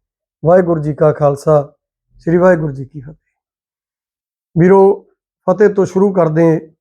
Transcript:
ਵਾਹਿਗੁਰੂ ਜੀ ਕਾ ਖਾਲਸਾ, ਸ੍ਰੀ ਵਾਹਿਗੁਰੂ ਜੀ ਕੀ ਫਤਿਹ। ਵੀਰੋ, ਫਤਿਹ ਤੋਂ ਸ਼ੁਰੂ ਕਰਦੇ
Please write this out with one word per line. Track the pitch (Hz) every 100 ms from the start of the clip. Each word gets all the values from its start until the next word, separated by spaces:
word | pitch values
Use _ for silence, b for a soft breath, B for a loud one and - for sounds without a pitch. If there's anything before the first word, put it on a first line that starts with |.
| _ _ _ _
ਵਾਹਿਗੁਰੂ | 151 185 170 160
ਜੀ | 147
ਕਾ | 143 151
ਖਾਲਸਾ, | 143 143 143 160 147 139 _ _ _ _ _
ਸ੍ਰੀ | 170 175
ਵਾਹਿਗੁਰੂ | 185 170 151
ਜੀ | 135
ਕੀ | 127 147
ਫਤਿਹ। | 131 156 _ _ _ _ _ _ _ _ _ _ _ _ _ 165
ਵੀਰੋ, | 180 196 196 196 _ _ _ _ -
ਫਤਿਹ | 185 208
ਤੋਂ | 196 180
ਸ਼ੁਰੂ | 190 202
ਕਰਦੇ | 185 160 156 165 160 - _